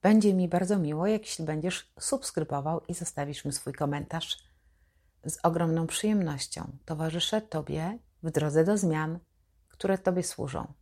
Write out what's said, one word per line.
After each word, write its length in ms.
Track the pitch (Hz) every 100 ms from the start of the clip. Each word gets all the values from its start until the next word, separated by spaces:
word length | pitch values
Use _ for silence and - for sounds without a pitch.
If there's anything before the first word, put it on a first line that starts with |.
Będzie 320 | 196 220 208
mi 140 | 190 180
bardzo 300 | 175 185 202
miło, 280 | 151 151 185
jak 160 | 214
jeśli 220 | 214 -
będziesz 480 | 160 156 170 180 - -
subskrybował 800 | - 262 - - 156 143 143 165 -
i 60 |
zostawisz 500 | 175 170 - 143 143
mi 80 | 143
swój 200 | 139 -
komentarz. 640 | 135 143 143 - 165 - - _ _ _ _ _ _ _ _
Z 140 | - -
ogromną 440 | 170 165 170 165 165
przyjemnością 880 | - 214 214 175 143 - - - 135
towarzyszę 580 | - 156 160 165 - 220
Tobie 560 | 214 160 147 147 165 233 _ _
w 80 | 165
drodze 340 | 151 151 151
do 140 | 160 208
zmian, 400 | 185 156 156 170 _ _ _ _ _
które 300 | - 196 190
Tobie 240 | 190 180
służą. 500 | 175 - 139 131 - -